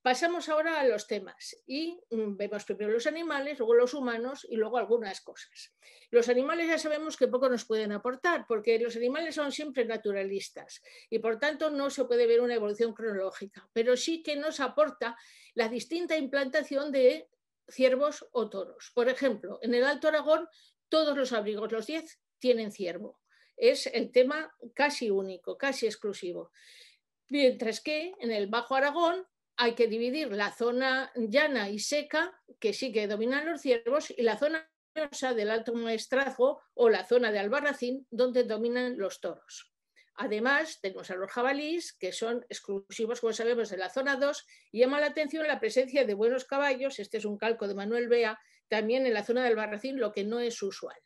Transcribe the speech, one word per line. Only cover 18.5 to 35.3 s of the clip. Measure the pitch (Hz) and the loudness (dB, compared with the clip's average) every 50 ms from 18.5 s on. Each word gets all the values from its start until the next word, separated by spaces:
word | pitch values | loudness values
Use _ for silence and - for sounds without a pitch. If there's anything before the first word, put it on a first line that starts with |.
| - 196 175 - - - - - _ | -4 -8 -10 -10 -14 -20 -20 -4 _
Por | 240 240 254 | 0 2 2
ejemplo, | 254 - 277 262 220 208 - 196 196 - | 2 2 0 0 0 -2 -6 -12 -10 -6
en | - 247 240 | -2 0 2
el | 240 254 | 4 4
Alto | 277 294 269 - | 2 2 2 0
Aragón | 311 311 302 262 294 311 320 330 - _ - - _ _ _ _ _ | 2 2 2 4 4 2 2 2 -8 _ -20 -20 _ _ _ _ _
todos | - 311 311 294 277 | 2 4 4 4 2
los | 277 262 254 247 | 0 0 0 0
abrigos, | 220 202 208 214 202 220 208 | -2 -2 -2 -4 -4 -4 -4
los | 226 220 214 | -4 -4 -4
diez, | - 302 320 320 - - _ _ _ _ _ | -4 -6 -6 -6 -10 -20 _ _ _ _ _
tienen | - 254 240 226 220 208 | 2 2 2 2 0 -6
ciervo. | 208 - 196 175 170 175 214 - - _ _ _ _ _ _ _ _ | -6 -6 -6 -6 -6 -8 -12 -14 -16 _ _ _ _ _ _ _ _
Es | - 220 240 277 277 - | 4 4 4 4 4 -2
el | 262 - 226 - - | -2 -2 -2 -4 4
tema | - 247 254 262 294 311 311 311 _ _ - 240 _ | 4 4 4 6 2 -4 -6 -8 _ _ -20 -10 _
casi | - 277 294 277 - 254 214 | 2 2 2 2 -2 -2 0
único, | 196 196 196 190 185 175 _ - 180 | 0 0 0 -4 -10 -10 _ -10 -6
casi | - 269 277 262 269 240 | -2 -2 -2 0 0 -2
exclusivo. | 214 208 - - 208 196 - 196 175 170 170 165 - _ - - - - - - - _ _ _ _ _ _ _ | -2 -2 -2 -6 -6 -6 -6 -8 -8 -8 -8 -10 -14 _ -20 -20 -20 -20 -20 -20 -20 _ _ _ _ _ _ _
Mientras | _ 262 285 277 254 - - 247 220 208 - | _ 2 6 6 6 4 4 -2 -4 -4 -4
que | - 311 302 302 320 359 381 - | -4 -2 -2 -2 -4 -6 -10 -6
en | 240 233 | -4 -2
el | 220 208 202 | -2 -2 -2
Bajo | 196 220 240 240 - 269 | 0 -2 -2 -2 0 2
Aragón | 269 277 294 285 339 339 330 349 370 370 _ _ _ _ _ _ | 2 2 2 2 2 2 2 2 -2 -6 _ _ _ _ _ _
hay | - 240 240 233 | 0 0 0 4
que | - 233 | 2 2
dividir | 220 214 226 233 247 254 311 311 247 | 2 2 0 -2 -2 -2 -2 -4 -4
la | 202 208 202 196 | -2 -2 -2 -4
zona | - - 233 240 240 254 262 262 262 262 262 - - | -2 -2 -2 0 0 2 2 2 0 0 -2 -4 -4
llana | 254 226 208 208 277 302 302 277 226 202 196 | -4 -4 2 2 2 4 4 2 -2 -2 -2
y | 208 208 | -4 -6
seca, | - - 294 294 285 - - 311 339 359 - _ _ - - _ | -4 0 -2 -2 -2 0 -2 -2 -2 -2 -6 _ _ -20 -14 _
que | - 214 202 | -2 -2 -2
sí | - 262 254 | -2 -6 -2
que | 214 220 208 | -2 -2 -2
dominan | 202 214 208 220 240 262 285 302 | -2 -2 -2 -2 0 0 -2 -2
los | 330 339 277 | -4 -6 -4
ciervos, | - 277 240 233 233 233 269 311 302 - | 2 2 0 2 2 0 0 0 -2 -4
y | - - 233 | -4 0 2
la | 220 208 | 2 2
zona | - 277 311 320 320 320 _ _ _ _ _ _ | 2 0 0 0 -2 -6 _ _ _ _ _ _
lluviosa | 311 311 285 277 - 269 262 | -6 -6 -6 -4 -4 -2 -2